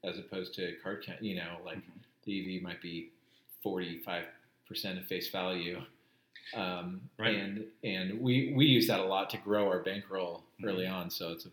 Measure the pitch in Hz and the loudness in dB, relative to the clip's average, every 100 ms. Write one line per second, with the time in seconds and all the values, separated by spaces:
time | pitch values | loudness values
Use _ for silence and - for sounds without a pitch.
0 | 95 87 95 98 90 - 90 82 92 104 | -6 -8 -8 -8 -8 -6 -6 -6 -8 -8
1 | - 87 107 92 85 87 85 80 - - | -8 -8 -6 -4 -6 -8 -10 -10 -12 -18
2 | 117 _ - 98 95 92 87 87 87 85 | -20 _ -4 -4 -2 -4 -6 -8 -6 -8
3 | 80 _ _ _ _ - 104 92 90 82 | -8 _ _ _ _ -6 -4 -2 -2 -4
4 | - 87 82 - _ _ _ - 101 92 | -4 -4 -4 -12 _ _ _ -6 -4 -4
5 | 92 92 - 98 92 92 85 87 - _ | -2 -4 -2 -2 0 0 -2 -4 -8 _
6 | _ _ _ - - 117 92 90 90 92 | _ _ _ -20 -10 -4 -2 -2 -4 -8
7 | 120 _ 110 104 98 101 110 - 117 95 | -10 _ 0 2 -2 -4 -8 -6 -4 -2
8 | 92 107 127 127 135 143 151 127 107 101 | 0 0 4 4 4 8 10 10 8 4
9 | 95 95 98 107 101 104 101 90 87 101 | 4 2 2 -4 2 4 6 4 0 -4
10 | 101 95 90 85 - _ 110 92 92 92 | -4 -4 -2 -4 -14 _ -2 0 0 0
11 | 85 - 85 82 - | -4 -4 -4 -6 -10